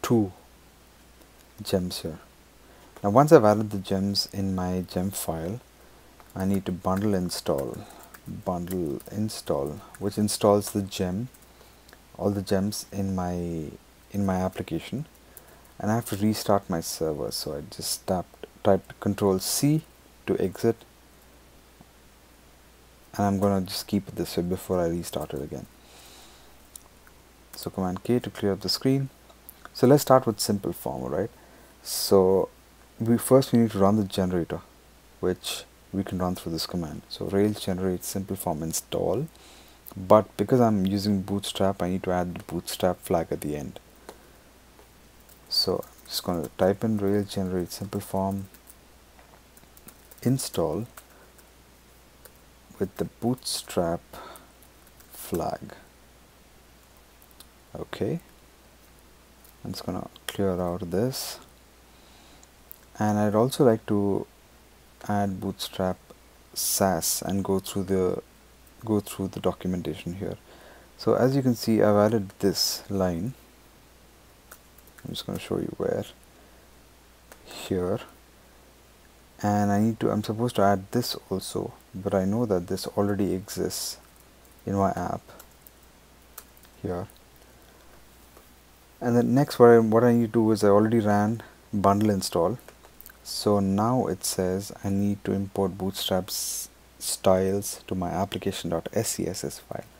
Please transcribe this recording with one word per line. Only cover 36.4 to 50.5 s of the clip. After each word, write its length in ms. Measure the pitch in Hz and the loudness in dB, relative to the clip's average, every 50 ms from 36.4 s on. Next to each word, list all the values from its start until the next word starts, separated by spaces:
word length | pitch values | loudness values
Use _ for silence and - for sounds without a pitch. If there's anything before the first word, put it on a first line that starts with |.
| - 87 | -6 -6
this 160 | 82 80 - | -6 -6 -6
command. 340 | - - 87 85 76 - 87 - | -6 -6 -6 -6 -6 -10 -14 -14
So 180 | - - - 95 | -16 -12 -10 -8
Rails 340 | 90 98 98 104 107 104 - | -2 2 2 2 2 0 -2
generate 420 | - - 92 90 95 95 90 87 - | -4 -6 -4 -2 -2 -2 -2 -2 -6
simple 320 | - - 101 95 - 98 | -6 -6 -6 -6 -6 -8
form 280 | - - 90 85 76 80 | -6 -4 -6 -4 -4 -4
install, 640 | 80 80 - - - - 85 87 87 90 117 156 - - - - - - - - - - - - - - | -4 -6 -6 -6 -4 -4 -2 -2 0 -2 -2 -4 -6 -10 -20 -20 -20 -20 -20 -20 -20 -20 -20 -20 -16 -12
but 400 | 98 95 92 107 107 101 - - | -12 2 6 6 6 6 2 -4
because 220 | - 104 95 131 127 | -4 0 2 4 4
I'm 240 | 120 113 107 98 92 | 4 4 4 2 2
using 360 | 95 101 101 98 104 104 95 | 2 0 0 2 2 0 0
Bootstrap, 600 | 95 98 98 101 98 - - - 101 95 98 - | 0 -2 -4 -4 -4 -6 -2 0 0 0 0 0
I 80 | 90 87 | -2 -2
need 140 | 92 95 - | -2 -2 -2
to 80 | 92 | -2
add 240 | 90 90 87 90 85 | 0 0 -2 -2 -6
the 80 | 87 - | -10 -10
Bootstrap 560 | - - 87 - - - - - 92 87 - | -6 -8 -6 -6 -8 -6 -2 0 0 0 -2
flag 280 | - - 95 85 82 - | -2 -2 -2 -2 0 -2
at 100 | 80 80 | -6 -6
the 140 | - 76 73 | -4 -6 -6
end. 240 | 73 69 - - - - - - - - - - - - - - - - - - - - - - - - - - - - - - - - - - - - - | -6 -8 -10 -12 -16 -20 -20 -20 -20 -20 -20 -20 -20 -20 -20 -20 -20 -20 -20 -20 -20 -20 -20 -20 -20 -20 -20 -20 -20 -20 -20 -20 -20 -20 -20 -20 -20 -12 -4
So 340 | - - - 95 90 - - | -2 0 0 0 0 -2 -4
I'm 240 | - - - - | -10 -20 -20 -16
just 160 | - - - - | -8 -8 -4 -2
gonna 260 | - 90 85 73 - - - | -2 -2 -2 -4 -6 0 2
type 240 | 95 92 101 101 - | 4 4 4 2 0
in 140 | 110 110 | 0 0
Rails 360 | 101 101 98 101 104 101 98 - | 2 2 2 2 2 0 -2 -4
generate 380 | 101 95 92 92 90 87 82 | -4 -4 -2 -2 -2 -4 -4
simple 280 | - - 101 98 - 101 | -8 -12 -10 -6 -6 -8
form 460 | 104 - - 98 95 98 98 98 98 - - - - - - - - - - - - - - - - - - - - - - - - - - - - - - - - - - - | -6 -4 -4 -2 -2 -2 -2 -6 -8 -12 -18 -20 -20 -20 -20 -20 -20 -20 -20 -20 -20 -20 -20 -20 -20 -20 -20 -20 -20 -20 -20 -20 -20 -20 -20 -20 -20 -20 -20 -20 -20 -20 -20 -2
install 640 | - 120 135 135 - - | 0 0 0 2 -2 -4